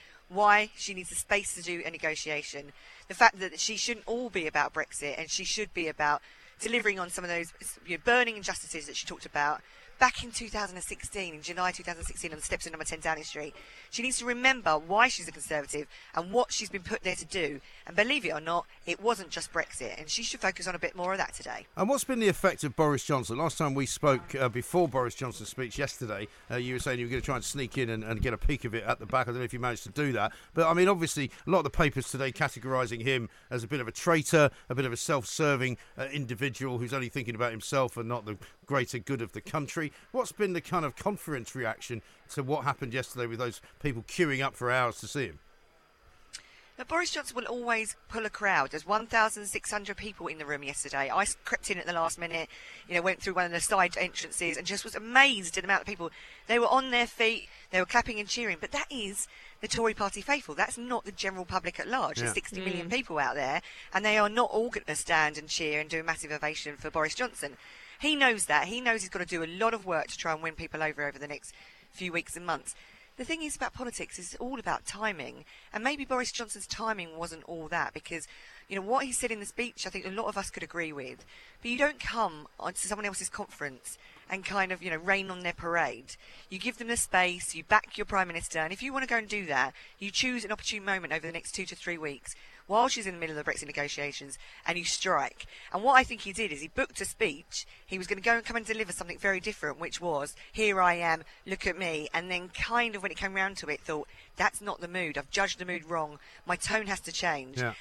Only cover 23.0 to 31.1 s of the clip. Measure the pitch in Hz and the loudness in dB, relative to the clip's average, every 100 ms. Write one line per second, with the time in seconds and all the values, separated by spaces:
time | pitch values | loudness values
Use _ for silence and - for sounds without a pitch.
23 | - 139 110 120 165 - 151 135 131 - | 2 0 2 0 0 2 2 2 0 2
24 | 147 131 - 135 127 123 - 180 165 131 | 4 4 0 0 2 2 2 4 4 4
25 | 120 - 127 - 107 - 123 127 139 - | 0 -2 -6 -6 -10 -6 -6 -2 -2 -2
26 | 117 101 104 - - 123 123 127 139 123 | -6 -4 -6 -12 -6 -4 -2 -2 -2 -2
27 | 120 127 - 127 - 139 123 139 117 113 | 0 -2 0 -2 -2 -4 -4 0 0 0
28 | 110 110 127 110 - 147 117 110 107 - | -2 0 0 2 2 2 0 -2 -2 -2
29 | 110 131 123 123 120 123 123 113 101 143 | 2 2 2 -2 -4 -2 -2 -2 -6 -2
30 | 147 113 107 - - - 165 170 185 185 | 0 2 0 -2 -4 2 4 8 6 6
31 | 151 | 2